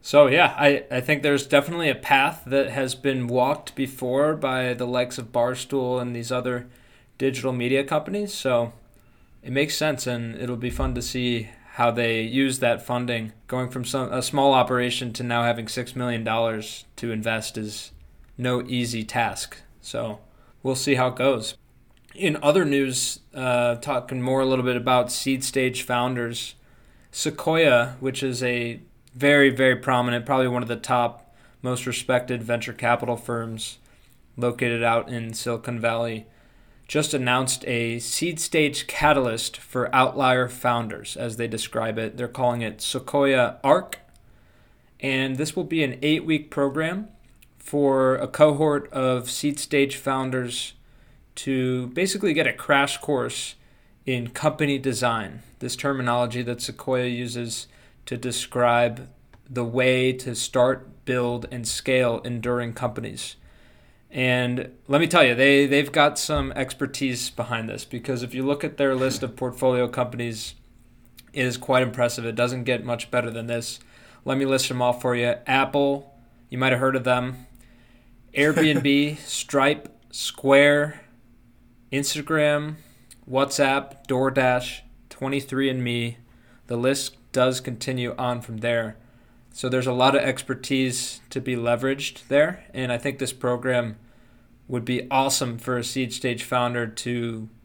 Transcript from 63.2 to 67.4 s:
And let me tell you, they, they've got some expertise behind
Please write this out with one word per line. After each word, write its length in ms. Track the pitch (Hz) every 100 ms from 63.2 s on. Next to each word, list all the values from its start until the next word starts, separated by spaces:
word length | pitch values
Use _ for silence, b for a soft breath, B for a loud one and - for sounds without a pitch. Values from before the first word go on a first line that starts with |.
| - - b b b b b b b
And 600 | - 127 127 123 123 - - -
let 140 | 139
me 60 | 170
tell 160 | 175
you, 100 | 135
they, 320 | 120 135 139 143
they've 260 | 139 139
got 280 | 160 147 147
some 320 | - 151 135
expertise 800 | 131 131 - 135 - 135 120 -
behind 380 | -